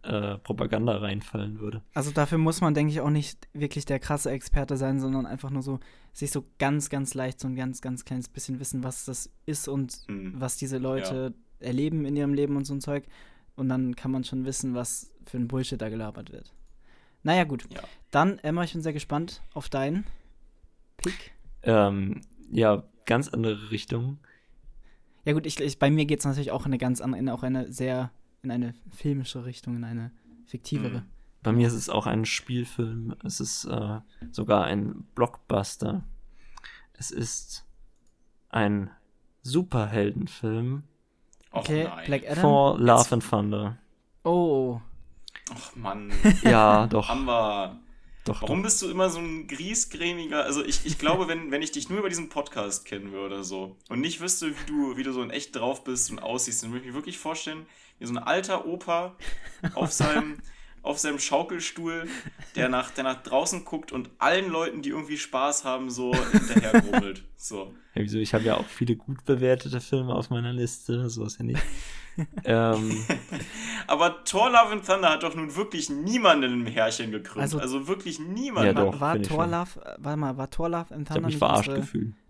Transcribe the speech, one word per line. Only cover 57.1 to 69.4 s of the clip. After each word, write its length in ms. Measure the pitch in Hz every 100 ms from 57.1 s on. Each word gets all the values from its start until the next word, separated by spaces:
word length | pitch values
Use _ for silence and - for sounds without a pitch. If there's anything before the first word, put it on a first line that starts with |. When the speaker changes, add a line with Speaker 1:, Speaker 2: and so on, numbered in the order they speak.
| 180
Speaker 3:
vorstellen, 480 | 156 160 - 156 160 - - _
wie 60 | 120
so 60 |
ein 60 | 120
alter 480 | 117 170 190 190 -
Opa 480 | 175 180 170 180 - - - - - -
auf 180 | - 160
Speaker 1:
<laughs> 0 |
Speaker 3:
seinem, 460 | - 147 151 151 - - - - -
auf 160 | - 147
seinem 200 | 151 143
Schaukelstuhl, 840 | - 143 170 175 - - 165 165 165 131 151 - - -
der 120 | 127
nach, 220 | 127 127
der 140 | -
nach 180 | 131 127
draußen 420 | 120 131 170 180
guckt 280 | - 160 -
und 180 | 123 117 -
allen 320 | 131 180 190
Leuten, 320 | 165 165 -
die 80 | 143
irgendwie 260 | 151 151 147
Spaß 460 | - 131 143 139
haben, 240 | 135 131 131
so 220 | 123 123 - -
hinterhergrummelt. 920 | 208 - 220 220 226 - 254 196 190 -
Speaker 1:
<laughs> 40 | -
Speaker 3:
So. 280 | - 104 95 - _
Speaker 1:
Ja, 80 | -
wieso? 160 | 104 110
Ich 160 | 107
habe 80 | 110
ja 120 | 113 117
auch 100 | -
viele 300 | - 120 117
gut 280 | - 135
bewertete 560 | - 131